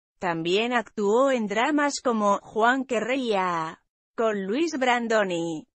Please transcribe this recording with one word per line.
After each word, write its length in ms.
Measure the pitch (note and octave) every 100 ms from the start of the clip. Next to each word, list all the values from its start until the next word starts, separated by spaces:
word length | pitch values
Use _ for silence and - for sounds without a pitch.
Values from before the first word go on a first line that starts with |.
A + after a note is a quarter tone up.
| _ -
También 560 | F#3 E3 E3 F#3 A#3
actuó 580 | B3 G#3+ - G3+ A3 C#4
en 160 | C4 G#3+
dramas 520 | G#3 B3+ D4+ C#4+ C#4
como 380 | - A3+ G#3 G3+
Juan 460 | - A3 A3+ C4+ B3+
que 140 | A3+
reía, 840 | A3 C4+ B3 G3+ F#3 E3+ D#3+ F3+ _ _ _ -
con 300 | A3+ G#3 F#3+
Luis 340 | A#3 E4 D4+
Brandoni. 880 | B3+ A#3+ A#3 A3 G3 E3+ E3 D#3+ -